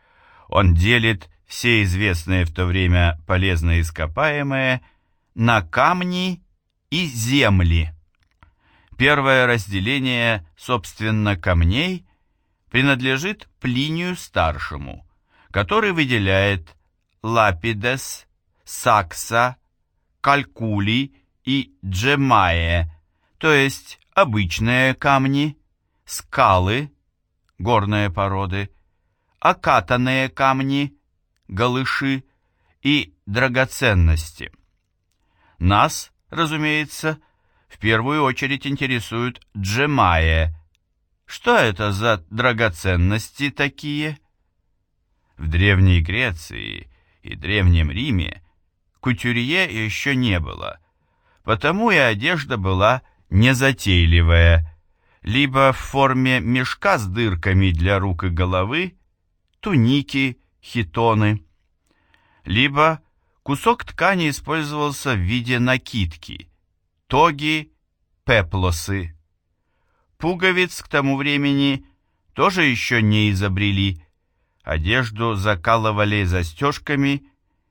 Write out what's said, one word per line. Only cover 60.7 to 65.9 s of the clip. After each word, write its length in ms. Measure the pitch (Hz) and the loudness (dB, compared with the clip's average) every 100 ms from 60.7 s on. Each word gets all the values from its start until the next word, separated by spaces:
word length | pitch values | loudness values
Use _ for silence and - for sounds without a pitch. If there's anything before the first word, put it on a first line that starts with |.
| 120 - - 117 110 104 107 - _ _ _ _ _ _ _ _ _ - | -6 -4 0 2 2 2 -2 -6 _ _ _ _ _ _ _ _ _ -4
либо 560 | 101 143 143 156 160 _ _ _ _ | 0 2 2 2 0 _ _ _ _
кусок 420 | - 139 226 233 | -6 -2 0 -2
ткани 460 | - - 170 190 156 | -4 -2 0 0 -2
использовался 800 | 135 - 160 147 151 147 135 139 | -4 -6 -6 -6 -4 -6 -4 -4
в 60 | 110 | -2
виде 400 | 90 123 120 123 | -2 -4 -2 0
накидки, 920 | 123 127 - | 0 -2 -4